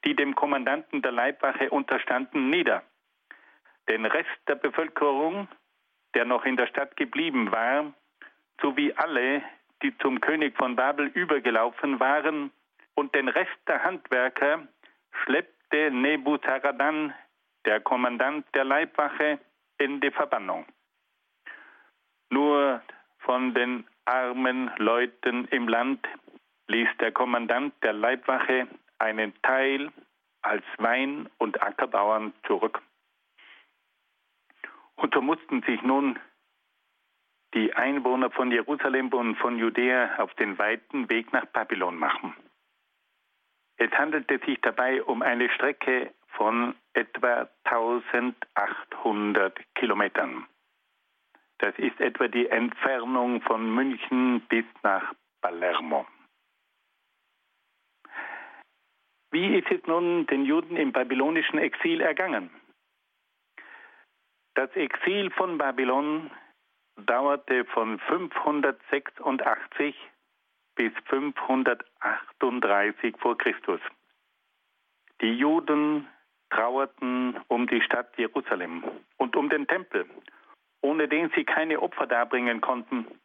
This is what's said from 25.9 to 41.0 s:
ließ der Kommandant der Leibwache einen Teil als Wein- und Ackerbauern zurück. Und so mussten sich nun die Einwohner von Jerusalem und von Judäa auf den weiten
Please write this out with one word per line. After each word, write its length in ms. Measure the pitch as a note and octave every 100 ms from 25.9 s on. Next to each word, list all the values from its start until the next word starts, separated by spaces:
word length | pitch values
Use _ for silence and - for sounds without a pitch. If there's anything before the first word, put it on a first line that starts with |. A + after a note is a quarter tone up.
| C#3 - - - - _ _ -
ließ 200 | A#2 A2+ -
der 100 | A2+
Kommandant 640 | - B2 A#2+ A2+ A#2+ C#3+ -
der 80 | A#2
Leibwache 800 | G#2+ A#2 B2+ B2 C3 - B2+ B2 - _ _
einen 340 | A2+ A2 G#2+ -
Teil 500 | - C3 C3+ C#3 C#3+ - _ _ _ _
als 220 | - G#2+ - -
Wein- 520 | A2+ B2 C3+ D3 - _
und 220 | A2+ -
Ackerbauern 720 | G2+ - B2+ A2+ G#2 A2 G#2+ - -
zurück. 340 | G3+ - - _ _ _ _ _ _ - - _ _ _ _ _ _ _ _ _ _ - - - -
Und 180 | -
so 80 | D3
mussten 400 | C3+ D#3+ - C3
sich 180 | A2+ A2+
nun 360 | B2 C3+ C#3 A#2 - _ _ _ _ _ _ _ _ _ _ _ _
die 200 | A2+ A2
Einwohner 580 | - B2+ C#3 B2+ B2+ B2+
von 200 | - B2+
Jerusalem 580 | A#2 A2 C#3+ C#3 B2+ C3
und 260 | B2+ A#2 G#2
von 220 | B2 A#2+
Judäa 600 | A2+ A2+ B2 B2+ A#2 -
auf 140 | G2+ -
den 220 | G#2+ F#2
weiten 520 | G#2+ A2 _ C#3+